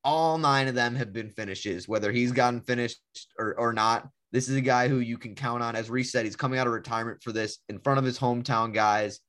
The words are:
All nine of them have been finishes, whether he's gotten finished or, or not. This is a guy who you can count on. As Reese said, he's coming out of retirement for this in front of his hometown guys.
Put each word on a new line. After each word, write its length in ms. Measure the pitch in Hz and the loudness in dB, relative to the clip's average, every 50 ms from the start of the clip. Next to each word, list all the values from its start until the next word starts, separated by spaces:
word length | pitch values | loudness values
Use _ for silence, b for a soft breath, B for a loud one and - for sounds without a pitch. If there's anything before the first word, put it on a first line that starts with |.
| - | 2
All 340 | 135 156 160 165 160 160 160 | 2 2 4 4 4 2 4
nine 300 | 156 143 139 135 135 135 | 4 4 4 4 2 2
of 60 | 123 | 2
them 220 | 123 120 120 120 | 0 0 0 0
have 160 | 135 123 104 | -2 -4 -4
been 160 | 95 113 107 113 | -6 -8 -8 -8
finishes, 580 | - - 107 98 95 - - 104 90 87 - | -8 -8 -8 -6 -8 -6 -4 -4 -4 -4 -4
whether 240 | - 110 107 104 101 | -2 -2 0 0 2
he's 220 | 110 120 120 123 | 2 2 2 2
gotten 300 | 123 135 123 123 120 120 | 4 4 4 4 2 -2
finished 360 | - - 123 120 120 120 - - _ _ _ - - _ _ - | -2 -2 -2 -2 -2 -4 -6 -10 _ _ _ -20 -20 _ _ -4
or, 160 | 110 110 - - | -4 -4 -2 0
or 160 | 117 117 117 | 0 0 2
not. 340 | 110 107 113 117 113 - 143 _ _ _ _ | 2 2 2 2 0 -2 -10 _ _ _ _
This 160 | - 127 131 127 | -2 -2 0 2
is 80 | 135 | 0
a 60 | 135 | 2
guy 260 | 127 127 127 123 123 123 | 4 4 4 4 4 4
who 120 | 135 127 | 2 0
you 180 | 120 113 120 120 | 0 -2 -6 -8
can 160 | - 113 101 | -10 -14 -10
count 280 | - 139 123 120 120 | -6 -6 -4 -2 -2
on. 140 | 117 117 117 | -2 -2 -4
As 140 | 113 113 113 | -4 -6 -2
Reese 220 | 120 127 127 127 | -2 -2 -2 0
said, 120 | - 127 113 | 0 0 0
he's 120 | 107 101 | 0 -4
coming 220 | - - 131 131 131 | -4 -2 -2 0 0
out 80 | 127 | 0
of 60 | 120 | 0
retirement 500 | 117 110 113 - 117 113 113 117 107 - | 0 -2 -4 -4 -4 -4 -4 -6 -8 -8
for 80 | - 120 | -10 -6
this 280 | 107 110 110 104 - - _ - | -4 -2 -4 -4 -6 -12 _ -14
in 100 | 104 98 | -14 -4
front 180 | - 143 135 135 | 0 2 2 2
of 80 | 135 | 2
his 120 | 127 123 - | 0 -2 0
hometown 540 | 127 123 120 123 120 - 123 113 113 113 | 0 0 0 0 -2 0 0 0 0 0
guys. 480 | 104 107 107 107 104 107 107 104 98 - _ | 2 2 4 4 4 2 0 -2 -6 -12 _